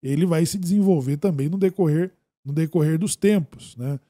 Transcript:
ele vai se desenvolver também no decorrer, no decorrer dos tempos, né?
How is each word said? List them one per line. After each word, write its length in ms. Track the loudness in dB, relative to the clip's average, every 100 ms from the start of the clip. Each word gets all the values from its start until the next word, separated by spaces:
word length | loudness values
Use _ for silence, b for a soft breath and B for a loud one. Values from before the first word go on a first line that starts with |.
ele 240 | -2 0 2
vai 200 | 2 0
se 120 | -2
desenvolver 600 | 0 2 4 2 0 -2
também 320 | -2 -2 -2
no 80 | 0
decorrer, 560 | -2 0 0 2 -2 _ _ _ -8
no 80 |
decorrer 440 | -4 -2 0 2 0
dos 180 | -2 0
tempos, 600 | 2 2 0 -12 -20 -10
né? 240 | -8 -8 _